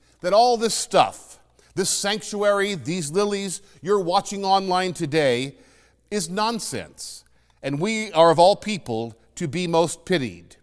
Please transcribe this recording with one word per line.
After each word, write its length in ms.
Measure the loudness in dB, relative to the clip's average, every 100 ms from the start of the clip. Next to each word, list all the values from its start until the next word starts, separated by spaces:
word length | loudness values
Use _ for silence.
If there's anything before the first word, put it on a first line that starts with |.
| _ _
that 140 | 0
all 240 | 4 4 2
this 160 | 0
stuff, 640 | -4 0 2 2 -2 -18 -20 _ _ _
this 160 | -4 -2
sanctuary, 880 | -2 -2 -4 -6 -2 2 2 0 -4
these 360 | -6 -6 -4
lilies 500 | -2 0 -2 -4 -8 -14 -10
you're 160 | -2 0
watching 460 | 2 0 -2 -4
online 500 | 0 2 2 0 -2
today, 640 | -4 -2 2 2 2 -2 -10 _ _ _ _ -8
is 200 | -6 -4
nonsense, 920 | -4 -2 -4 -6 -8 -10 -14 -16 -16 -20 _ _ _
and 160 | -8 -4
we 320 | -2 -4 0
are 180 | 6 6
of 100 | 8
all 180 | 6 4
people 580 | -2 -6 -4 -6 -6 -10 _ -8
to 120 | -6
be 200 | -4 0
most 360 | 2 2 -2
pitied. 540 | -2 -2 -2 -8 -20 -20